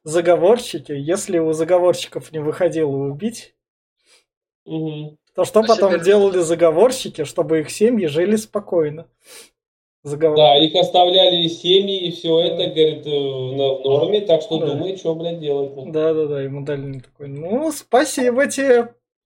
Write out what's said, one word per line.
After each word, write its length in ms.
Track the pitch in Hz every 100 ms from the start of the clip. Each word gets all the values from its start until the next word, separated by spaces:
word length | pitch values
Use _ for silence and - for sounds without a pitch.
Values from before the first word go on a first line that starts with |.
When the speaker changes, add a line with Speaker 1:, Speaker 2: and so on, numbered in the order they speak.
Speaker 1:
заговорщики, 880 | 156 165 170 170 175 226 - 160 -
если 460 | 143 143 190 - 170
у 140 | 160
заговорщиков 760 | 156 165 180 175 175 - 156 -
не 80 | 160
выходило 500 | 147 147 175 160 151 135
убить, 580 | 139 143 220 - - _ _ _ _ _ _ _ _ _ _ _ -
Speaker 2:
Мгм. 520 | 160 156 151 151 - _ -
Speaker 1:
то 80 |
что 160 | 226 214
Speaker 3:
А 40 |
Speaker 1:
потом 280 | 220 220 196
Speaker 3:
теперь 100 | 175
Speaker 1:
делали 360 | 170 208 196 180
заговорщики, 840 | 165 165 170 160 247 - - -
чтобы 360 | 143 - 151 160
их 100 | 147
семьи 360 | - 214 240 160
жили 280 | 143 180 220
спокойно?» 680 | - 208 208 180 151 156 - _ _ - - _ _ _ _ _
Заговор- 320 | 143 147 160 151
Speaker 2:
Да, 200 | 151 143
их 160 | 156 180
оставляли 600 | 175 180 180 185 180 175
и 40 | 165
семьи, 500 | - 175 190 196 190 175
и 20 |
всё 260 | 165 165 160
Speaker 1:
Да. 60 | 175
Speaker 2:
это, 200 | 170 175
говорит, 320 | 156 156 143 151
э, 40 |
в, 420 | 143 139 131 127 139
на-, 180 | 135
в 100 | 135
норме, 360 | 135 143 170 208
так 200 | 180 160
что 160 | - 160
Speaker 1:
Да. 80 | 156
Speaker 2:
думай, 280 | 143 185 180
чё, 160 | 165
блядь, 260 | 165 170 165
делать, 360 | 147 139 139 139
ну. 160 | 151
Speaker 1:
Да, 220 | 156 160
да, 120 | 156 151
да, 180 | 143
и 40 | 135
Мандалин 520 | 143 139 143 139 135
такой, 260 | - - 143
Ну, 440 | 139 165 233 320
спасибо 760 | 302 - 247 311 - 247 240 277
тебе, 460 | - 269 240 233 - _ _